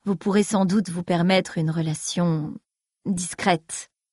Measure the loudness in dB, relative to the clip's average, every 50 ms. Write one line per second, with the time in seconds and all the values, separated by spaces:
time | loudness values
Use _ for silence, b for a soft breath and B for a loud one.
0 | -4 -4 -4 -2 0 2 2 2 2 2 2 2 2 2 2 2 0 0 -4 -6
1 | -2 0 2 2 4 4 4 4 2 0 -2 -2 0 0 0 0 -2 -2 -2 -4
2 | -6 -6 -2 0 0 2 2 0 -2 -4 -8 -12 _ _ _ _ _ _ _ _
3 | -4 -4 -2 -2 -4 -6 -8 -4 0 0 0 0 -2 -6 -14 -14 -14 -16 _ _
4 | _ _